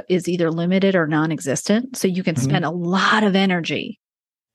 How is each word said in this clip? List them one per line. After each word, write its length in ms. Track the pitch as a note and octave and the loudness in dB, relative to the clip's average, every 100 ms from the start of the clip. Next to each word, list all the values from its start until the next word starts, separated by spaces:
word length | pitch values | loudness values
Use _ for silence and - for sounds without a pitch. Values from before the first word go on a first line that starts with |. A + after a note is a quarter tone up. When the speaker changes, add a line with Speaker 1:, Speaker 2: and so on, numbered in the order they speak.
| - | 0
Speaker 1:
is 180 | F#3 E3+ | -2 0
either 220 | F3 E3 | 0 0
limited 440 | E3 F3 F#3+ G3 F#3 | 0 0 2 2 2
or 100 | D#3 | 2
non-existent. 920 | D#3 D#3+ D#3 C#3 B2+ - G#3+ A#3+ - | 0 0 -2 -4 -4 0 0 0 -4
So 100 | F#3+ | -2
you 140 | F#3 | -2
can 120 | F#3 | -2
Speaker 2:
Mm-hmm. 100 | B2+ C3+ | 0 0
Speaker 1:
spend 160 | D3 | 0
a 60 | C#3+ | 0
lot 520 | F3 E3+ F#3+ - G#3+ | -4 -2 0 2 2
of 140 | G#3 F#3+ | 2 2
energy 640 | G3 F3+ D#3 D3 - - _ _ _ _ _ | 2 0 -2 -4 -6 -12 _ _ _ _ _